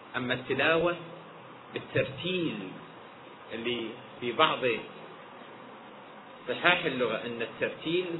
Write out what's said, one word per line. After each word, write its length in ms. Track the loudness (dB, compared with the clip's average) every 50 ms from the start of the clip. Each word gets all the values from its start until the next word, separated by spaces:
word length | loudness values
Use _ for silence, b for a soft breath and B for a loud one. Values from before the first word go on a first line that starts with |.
| -10 -6 -4
أما 180 | -2 0 2 0
التلاوة 640 | 0 0 0 2 4 6 6 8 6 6 4 2 0 -4 -10 -12 -14 -14 -14 -16 -16 -16 -16 -16 -16 -10 -6 -6
بالترتيل 840 | -6 -4 0 2 2 2 2 0 -4 -2 0 0 2 2 0 0 -2 -6 -8 -10 -10 -14 -14 -16 -16 -16 -16 -16 -16 -16 -16 -16 -16 -12 -8
اللي 360 | -6 -4 -2 0 0 0 -2 -4 -6 -8 -12 -14 -8 -4
في 120 | -2 0
بعض 260 | 4 6 6 6 6 4 4 4 2 2 -2 -6 -12 -12 -14 -14 -14 -14 -16 -16 -16 -16 -16 -16 -16 -16 -14 -16 -16 -16 -16 -16 -16 -16 -16 -16 -16 -16 -16 -16 -16 -10 -4 -4
صحاح 360 | 0 6 8 8 8 8 4
اللغة 320 | 2 2 4 4 4 2
أن 260 | 2 -2 -2 -2 -2
الترتيل 640 | -2 -4 -2 0 0 0 0 0 0 2 2 4 2 2 -2